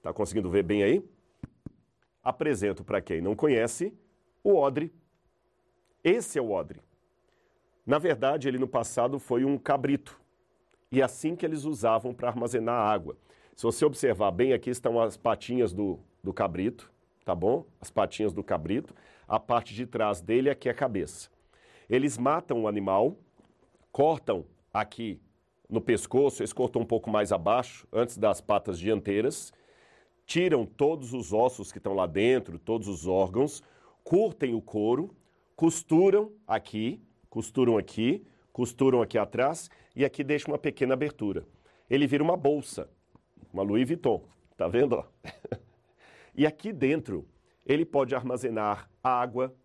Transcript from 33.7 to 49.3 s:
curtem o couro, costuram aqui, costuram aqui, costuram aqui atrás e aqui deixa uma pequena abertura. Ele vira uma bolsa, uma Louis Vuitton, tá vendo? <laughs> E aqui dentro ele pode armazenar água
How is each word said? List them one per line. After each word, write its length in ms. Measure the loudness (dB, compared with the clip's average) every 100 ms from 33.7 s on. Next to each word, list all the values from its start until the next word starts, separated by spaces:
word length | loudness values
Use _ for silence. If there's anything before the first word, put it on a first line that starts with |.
| _ _ _
curtem 500 | 0 2 2 -2 -4
o 80 | -4
couro, 540 | -4 -2 0 0 -2 _ _ _ _
costuram 800 | 0 0 0 2 6 6 4 0 -10 -4
aqui, 540 | -4 -4 -6 -4 -6 _ _ _
costuram 480 | -8 -4 2 4 4
aqui, 480 | 0 -2 0 0 -6 _ _
costuram 480 | -6 -6 2 4 4
aqui 160 | 2 0
atrás 540 | 0 0 0 -2 -12 _ _
e 100 | -2
aqui 200 | -2 -2
deixa 240 | -2 -2 -2
uma 100 | -4
pequena 360 | -4 -2 0
abertura. 520 | 0 -2 -4 -6 -6 -10 _ _ _ _
Ele 180 | 0 2
vira 160 | 2
uma 140 | 2 2
bolsa, 540 | 2 0 -6 -12 -14 _ _ _ _ _ -10
uma 100 | -4
Louis 240 | 0 2 0
Vuitton, 380 | 0 0 0 -4 _ _ -6
tá 100 | -2
vendo? 380 | 2 2 0 -4 _
<laughs> 440 | -20 -18 -12 -12 _ _ _ _ -20 -20 -14 0
E 80 |
aqui 260 | 0 0 -10
dentro 560 | -2 0 0 -4 -10 -10 _ _ _
ele 220 | -2 0 2
pode 280 | 0 0
armazenar 760 | -2 -4 -6 -4 -2 -2 -2 -8 _
água 540 | -2 0 -2